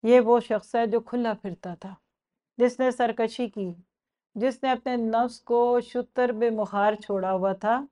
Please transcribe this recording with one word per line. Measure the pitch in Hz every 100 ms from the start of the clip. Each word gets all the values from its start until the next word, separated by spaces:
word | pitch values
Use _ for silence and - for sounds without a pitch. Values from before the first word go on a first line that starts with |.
ये | 226 247
वो | 226 240
शख्स | 226 214 - 240
है | 233
जो | 226
खुला | 233 247 233 220
फिरता | 202 175 185 175
था, | 190 190 _ _ _ _ _ -
जिसने | 240 240 254
सरकशी | 254 240 220 226 226 240
की, | 214 190 175 _ _ _ _ _ -
जिसने | 247 254 269
अपने | 254 254 247
नफ्स | 226 226 247 240
को | - 240 240 240
शुतर | 240 247 247 - 247
बेमुखार | 214 233 220 202 202 208 208
छोड़ा | - 202 190
हुआ | 190 190 190
था। | 208 240 277